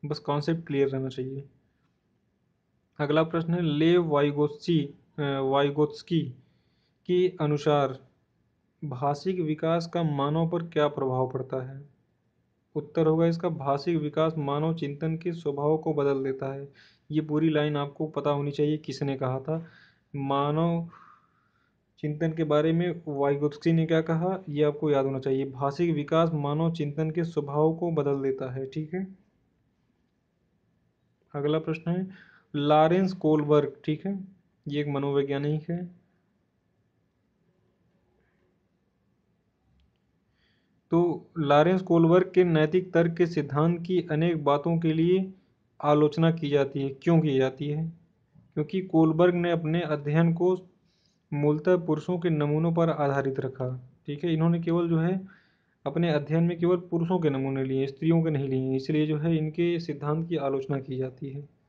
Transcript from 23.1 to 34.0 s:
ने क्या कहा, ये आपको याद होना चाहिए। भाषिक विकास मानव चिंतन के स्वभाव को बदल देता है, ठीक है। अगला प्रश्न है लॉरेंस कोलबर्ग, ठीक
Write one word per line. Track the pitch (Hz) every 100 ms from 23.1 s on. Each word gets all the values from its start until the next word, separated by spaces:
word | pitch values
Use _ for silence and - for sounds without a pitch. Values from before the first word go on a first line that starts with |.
| 139 139 143 147 143 170
ने | 165 160
क्या | 160
कहा, | 160 165 180 190 190
ये | 147
आपको | 151 147 151
याद | 143 135
होना | 135
चाहिए। | 135 135 135
भाषिक | 127 139 139 170 147
विकास | 147 160 165
मानव | 160 143 147 165
चिंतन | 165 147 143 156
के | 160
स्वभाव | 165 156 143 147 156
को | 160 175
बदल | 160 143 139
देता | 135 135 131
है, | 131 135
ठीक | 156 156
है। | 180 190 190 _ _ _ _ _ _ _ _ _ _ _ _ _ _ _ _ _ _ _ _ _ 147
अगला | 143 156
प्रश्न | 160 160 -
है | 175 190 - - _ _ 147
लॉरेंस | 147 151 156 180 190
कोलबर्ग, | 190 156 151 147 151 139 - -
ठीक | 156